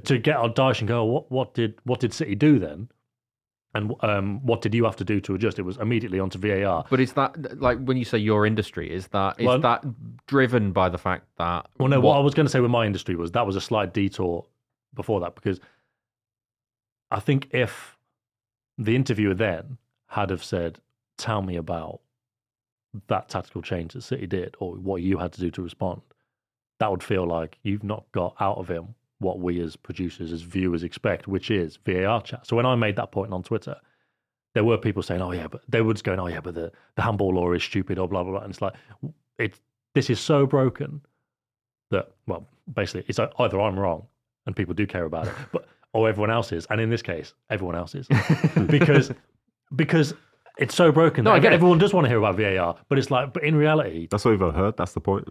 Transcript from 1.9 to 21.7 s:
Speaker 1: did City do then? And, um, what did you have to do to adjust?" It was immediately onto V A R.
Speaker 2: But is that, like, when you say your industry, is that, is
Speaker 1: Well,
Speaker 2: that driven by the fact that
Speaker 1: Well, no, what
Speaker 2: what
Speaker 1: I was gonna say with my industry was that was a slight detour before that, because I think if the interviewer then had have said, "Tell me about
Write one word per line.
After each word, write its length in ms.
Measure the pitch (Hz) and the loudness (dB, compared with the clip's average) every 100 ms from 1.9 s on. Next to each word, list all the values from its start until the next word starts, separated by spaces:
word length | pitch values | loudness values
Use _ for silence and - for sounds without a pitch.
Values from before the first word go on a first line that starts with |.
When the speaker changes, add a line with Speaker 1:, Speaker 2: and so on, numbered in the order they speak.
| 123 | -2
Speaker 1:
did 140 | 113 | -2
City 220 | - 160 | -2 -4
do 240 | 101 147 135 | 2 6 6
then? 320 | 82 78 117 _ _ _ _ _ _ _ _ | 2 -6 -14 _ _ _ _ _ _ _ _
And, 180 | 107 104 110 | -4 -4 -2
um, 400 | 110 101 98 104 131 | -2 0 -2 -4 -2
what 160 | 113 | -2
did 120 | 113 | 0
you 100 | 117 113 | 0 0
have 100 | 110 | 0
to 80 | |
do 160 | 98 104 | -2 -2
to 140 | 98 | -2
adjust?" 240 | 95 107 - | -2 -2 -2
It 40 | |
was 140 | 90 95 | -6 -6
immediately 420 | 110 117 120 92 | -2 -2 -2 -4
onto 200 | 95 92 | -4 -4
V 120 | 104 | -2
A 140 | 98 | 0
R. 200 | 98 85 - | 0 -2 0
Speaker 2:
But 100 | 127 | 0
is 120 | 127 | 0
that, 480 | - 135 - 139 - | 0 -4 -4 -12 -2
like, 180 | 131 120 | -2 0
when 120 | 131 131 | -2 -2
you 80 | |
say 140 | 117 117 | -2 0
your 260 | 107 107 107 | 2 4 4
industry, 440 | 110 101 - 78 | 2 -2 -8 -8
is 180 | 90 90 | -8 -6
that, 300 | 101 98 - | -2 -2 0
is 80 | 120 | 2
Speaker 1:
Well, 140 | 127 | 4
Speaker 2:
that 240 | 120 117 139 113 110 120 - | 2 0 -2 -10 -14 -18 0
driven 460 | 139 127 123 104 | 2 4 4 2
by 160 | 92 92 | 2 2
the 100 | 90 | 0
fact 280 | 95 92 - - | -2 -4 -6 -6
that 320 | 85 87 - - | -4 -4 -6 -2
Speaker 1:
Well, 100 | 131 | 2
no, 120 | 135 | 6
what 80 | 131 | 6
Speaker 2:
what 20 | 143 | 6
Speaker 1:
I 40 | |
was 140 | 143 | 4
gonna 140 | 143 143 | 4 2
say 120 | 131 | 2
with 100 | 120 | 2
my 140 | 120 107 | 2 2
industry 280 | 95 - | -2 -4
was 180 | 87 85 | -4 -2
that 140 | 120 104 | 0 0
was 100 | 95 | -2
a 40 | |
slight 320 | - 110 95 | -2 -2 0
detour 520 | 104 98 - 90 85 - _ _ _ _ | 0 -2 0 -4 -4 -8 _ _ _ _
before 260 | - 98 101 | -10 -4 -2
that, 140 | 87 - | -2 -6
because 240 | 104 90 - _ _ _ _ _ _ _ _ _ _ _ _ _ _ | -4 -4 -8 _ _ _ _ _ _ _ _ _ _ _ _ _ _
I 100 | 107 | -4
think 280 | - 135 - | 0 0 0
if 440 | 127 117 - - _ _ _ _ _ _ _ _ - | -2 -2 -4 -18 _ _ _ _ _ _ _ _ -6
the 180 | 110 123 | 0 0
interviewer 380 | 131 110 104 | 0 2 2
then 440 | 92 107 82 120 127 _ _ _ | 2 0 -2 -8 -16 _ _ _
had 220 | - 98 | -4 -2
have 120 | 92 | -4
said, 380 | - 92 85 - _ _ _ - | -4 -4 -4 -8 _ _ _ -10
"Tell 240 | - 107 | -6 -4
me 120 | 95 85 | -4 -6
about 440 | 80 | -6